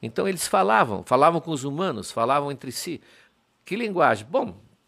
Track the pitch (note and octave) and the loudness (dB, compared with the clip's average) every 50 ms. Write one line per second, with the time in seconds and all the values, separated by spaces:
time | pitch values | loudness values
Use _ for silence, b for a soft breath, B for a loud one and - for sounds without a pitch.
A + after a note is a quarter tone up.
0 | - A#2 - - G#3 G3 F#3+ E3 - - - G3 F#3+ G3+ A3 G#3+ F3+ A#2+ G2+ F2 | -12 -6 -4 -2 -2 -2 -2 -4 -4 0 0 0 2 4 4 4 2 2 -2 -6
1 | F2+ - B2+ B2+ C#3+ E3 E3+ E3 - E3 D#3+ C3 C3 C#3+ C#3 D#3 F#3+ F#3 C3 G#2 | -2 0 4 6 6 6 4 2 -2 -4 -6 -6 -6 -6 -4 -4 -4 -4 -4 -6
2 | F#2 - - A2+ A2+ B2 C3+ D3 C#3+ C#3+ C#3 B2+ - C3+ A#2 - - F3 D#3 b | -8 -6 -2 0 0 2 2 0 0 -2 -8 -10 -12 -12 -10 -10 -10 -10 -10 b
3 | b b b b b b b b _ _ _ _ _ - - A3 A#3+ G#3+ F#3+ F3 | b b b b b b b b _ _ _ _ _ -8 -6 -4 -4 -2 2 4
4 | D3+ B2+ A2+ G#2 G#2+ B2+ F3+ C4+ C4+ A#3 E2+ - - _ _ _ _ | 4 4 4 0 -2 -2 -2 -2 -2 -2 -8 -14 -20 _ _ _ _